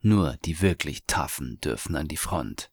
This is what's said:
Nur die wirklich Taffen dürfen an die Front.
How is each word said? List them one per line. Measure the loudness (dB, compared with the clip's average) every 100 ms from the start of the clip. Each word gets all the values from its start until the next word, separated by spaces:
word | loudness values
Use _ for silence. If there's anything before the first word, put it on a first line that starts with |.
Nur | 6 6 4 0
die | -6 2
wirklich | 2 2 -2 -6 -2
Taffen | -2 -2 -4 -8 -6
dürfen | -4 -4 -2 -4
an | -2
die | -4
Front. | -4 -2 -4 -8 -14